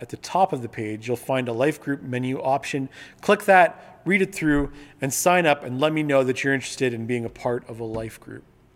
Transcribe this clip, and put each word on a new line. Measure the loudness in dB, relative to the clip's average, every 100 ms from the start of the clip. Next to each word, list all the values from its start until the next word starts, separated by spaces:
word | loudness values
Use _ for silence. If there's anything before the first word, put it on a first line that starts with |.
at | -14
the | -14
top | -4 2 2
of | 0
the | -6
page, | -8 -8 -6 -4
you'll | -4
find | -2 -2 -2
a |
life | 0 0 0
group | -6 -6
menu | -6 -4 -4 -4
option. | -2 -2 -2 -6 -6 -12 -20 -4
Click | 0 2
that, | 6 8 6 2 -20 -8 0
read | 0
it | 0
through, | 0 2 2 0 -8 -20 -6
and | -4
sign | 0 2 4
up | 4 2
and | -2 0
let | 0
me | 0
know | 2 2
that | 2 0
you're | 0
interested | 0 -2 -4 -2
in | -2 -4
being | -4 -6
a |
part | -6 -4 -4 -6
of | -12
a |
life | -8 -8 -10 -14
group. | -18 -18 -20 _ _